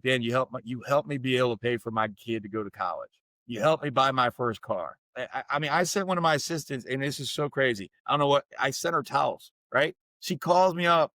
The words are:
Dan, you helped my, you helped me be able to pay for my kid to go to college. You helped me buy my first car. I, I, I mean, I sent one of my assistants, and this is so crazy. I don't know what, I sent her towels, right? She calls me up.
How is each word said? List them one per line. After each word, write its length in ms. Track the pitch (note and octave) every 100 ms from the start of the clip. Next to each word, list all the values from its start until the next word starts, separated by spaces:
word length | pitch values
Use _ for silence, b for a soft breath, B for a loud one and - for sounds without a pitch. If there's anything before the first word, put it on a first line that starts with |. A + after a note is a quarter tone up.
Dan, 180 | C3 C3
you 100 | A#2
helped 200 | B2 C3
my, 80 | A#2
you 200 | A2 B2 A2+
helped 200 | C#3 D3
me 100 | C#3+
be 200 | B2+ B2+
able 180 | B2+
to 40 | A2
pay 180 | A#2+ A#2+
for 140 | -
my 160 | A2 A2
kid 340 | G2+ A#2 A2+
to 60 | G2+
go 140 | G#2+
to 80 | G2+
college. 400 | G#2+ F#2+ D#2 A1 _ _ _ _
You 120 | A#2
helped 240 | D3+ D#3+
me 60 | D3
buy 220 | B2+ C3+
my 180 | C3 B2
first 320 | - B2 A2
car. 360 | - G2+ D#2+ - _ -
I, 100 | B2+
I, 100 | B2+ -
I 80 | C#3
mean, 120 | D3+
I 120 | D#3
sent 240 | F3+ G#3 F#3+
one 100 | F3+
of 40 |
my 140 | E3
assistants, 500 | D3+ - E3+ - C3+
and 160 | - B2+
this 180 | C#3 C#3
is 120 | C3
so 180 | - D3
crazy. 420 | C#3+ C3 A2 F#2 _ -
I 60 |
don't 60 | C#3+
know 80 | C#3+
what, 180 | C#3 - -
I 120 | C3+
sent 240 | C#3 E3
her 80 | E3
towels, 480 | - C#3+ C#3 - - _ _
right? 220 | B2 D#3 - _ _
She 180 | - E3
calls 360 | - F3 F#3
me 120 | E3+
up. 260 | F3 E3+ D3